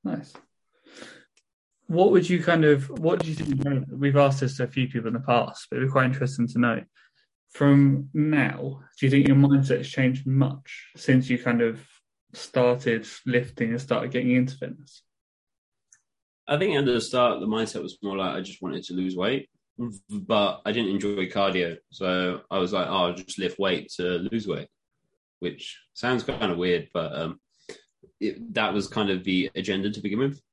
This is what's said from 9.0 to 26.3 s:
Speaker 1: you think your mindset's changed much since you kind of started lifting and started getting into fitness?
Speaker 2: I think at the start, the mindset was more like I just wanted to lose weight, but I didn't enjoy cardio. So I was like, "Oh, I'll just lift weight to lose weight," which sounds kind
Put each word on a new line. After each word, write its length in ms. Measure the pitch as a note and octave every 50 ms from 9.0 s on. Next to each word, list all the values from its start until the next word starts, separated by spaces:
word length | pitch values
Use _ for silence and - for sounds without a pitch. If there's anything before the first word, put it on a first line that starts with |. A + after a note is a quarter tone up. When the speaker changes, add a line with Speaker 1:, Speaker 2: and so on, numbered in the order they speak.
| C#3+
Speaker 1:
you 40 | C3
think 160 | C3+ C#3 C#3
your 80 | C#3 C#3
mindset's 520 | C#3 C#3 C#3 C#3 C3+ C3+ - - - - -
changed 360 | - C3+ C3 B2+ C3 C3+ -
much 600 | C3 C3 C3+ C3 - - - _ - - - - - _
since 340 | - - - C3 B2+ B2+ -
you 80 | B2
kind 240 | A#2+ - B2 A#2+ A#2
of 260 | A#2 A2+ A2 G#2+ - _ _ _ _ _ _ _ _ _ -
started 720 | - - - - C3 B2 B2 B2 B2 - B2+ A2+ A2+ A2 - - - _
lifting 420 | B2+ A#2+ B2 B2 - - - A#2+ A2+
and 80 | A#2 B2
started 300 | C3 - A#2+ A2+ - B2
getting 200 | - B2 B2 B2
into 260 | B2 B2+ B2+ C3+ -
fitness? 460 | - - - - - - _ - - _ _ _ _ _ _ _ _ _ _ _ _ _ _ _ _ _ _ _ _ _ _ _ _ _ _ _ _ _
Speaker 2:
I 100 | - D3
think 180 | D3 F#3 G3+ D#3+
at 100 | C#3 C#3+
the 140 | C3 B2 A#2
start, 400 | - - - B2+ B2 A#2+ G#2+ -
the 60 | F2+
mindset 360 | G#2+ G#2+ A2+ A2+ G#2+ - F#2 D2+
was 140 | F#2 - _
more 160 | - G2+ G2
like 180 | F#2+ F#2+ F2+ C2
I 60 | F2
just 200 | F2+ - - -
wanted 220 | F#2 F2 C2+ F2+ F#2
to 80 | - F2+
lose 220 | F#2 F#2 F#2 F#2
weight, 340 | F2+ F#2 G#2+ C3 C3+ - _ _ _ _ _ _ - A#2+ A#2+ G#2 - _ _
but 520 | G#2 G#2 F#2 F#2+ A2 G#2 G2+ G2 - - _
I 60 | G#2
didn't 180 | G#2+ A#2+ A2+ F#2+
enjoy 360 | G2 G2 G2+ G2+ G#2 G2 F#2
cardio. 500 | F2+ - G2+ G2 G2 F2+ F#2 F2 E2+ E2 - _ _
So 500 | - - F#2+ F#2 F#2 F#2 F#2 F2+ F2+ F2 - _
I 80 | -
was 160 | G2 F#2 F2+ G2+
like, 140 | F#2+ F2
"Oh, 180 | - F#2 F#2+ F2+
I'll 60 | F2 F2
just 240 | F#2 F#2 - - -
lift 200 | F#2+ F2 - -
weight 300 | G2 F#2+ F2 D#2 C#2+ - -
to 60 | - F2+ F2+ F2+ E2+ F2+ G#2+
lose 160 | A2+ A#2 G2+
weight," 200 | G2 D#2+ C#2+ - _ _ _ _ _ _ _ _ _ _ _ _ _ _ _
which 400 | F2+ F2 C#2+ - - - - - _ _ _
sounds 300 | - - B2 B2+ A#2 G2+
kind 280 | -